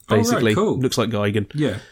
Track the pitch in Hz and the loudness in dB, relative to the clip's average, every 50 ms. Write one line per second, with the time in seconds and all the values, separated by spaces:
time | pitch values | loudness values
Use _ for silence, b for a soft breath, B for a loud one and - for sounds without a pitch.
0 | _ - 226 214 226 240 240 185 123 110 107 175 214 - 120 131 127 127 - 131 | _ 0 0 2 2 2 0 2 2 2 2 2 2 0 0 0 -2 -2 0 0
1 | 110 113 113 104 104 104 104 107 101 - - 147 151 123 92 104 B B | -2 -2 -2 -2 -2 0 0 -2 -4 -4 -4 -4 -4 -2 -4 -6 B B